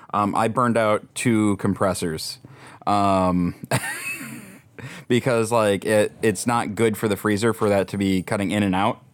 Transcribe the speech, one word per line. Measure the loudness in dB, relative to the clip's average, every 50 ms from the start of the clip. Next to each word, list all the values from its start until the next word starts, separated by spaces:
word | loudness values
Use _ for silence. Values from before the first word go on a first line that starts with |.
| -14 -6 -2
um, | 0 0 0 0
I | 0 0 0
burned | 0 0 0 2 2 2
out | 2 2 0 0 -2 -6 -10
two | -4 0 0 2 2 2 2 0 0
compressors, | 0 -2 0 0 0 0 0 -2 -4 -4 -6 -6 -8 -10 -12 -14 -18 -20 -20 -20 -20 -20 -20 -10 -4
um, | -2 0 2 2 2 2 2 2 2 2 0 0 -2 -4 -6 -6 -4
<laughs> | -4 -4 -4 -6 -10 -10 -8 -10 -10 -10 -12 -14 -16 -16 -18 -20 -20 -20 _ _ _ -18 -18 -16 -16 -12 -4 0
because, | 0 2 2 2 2 2 2 2 2
like, | 2 4 4 2 2 0
it, | 2 2 2 2 2 0 0 0
it's | 0 0 0 0
not | 0 0 0 0 -2 -2
good | 0 0 0 0
for | 0 -2 -2
the | -2
freezer | 0 0 0 0 2 2 0 0
for | 2 2 2
that | 2 2 2 0
to | -2 0
be | 0 2 2 0 0
cutting | -2 -2 -2 -2 -2
in | 0 0 0
and | 2 2
out | 0 0 0 -2 -4 -10 -20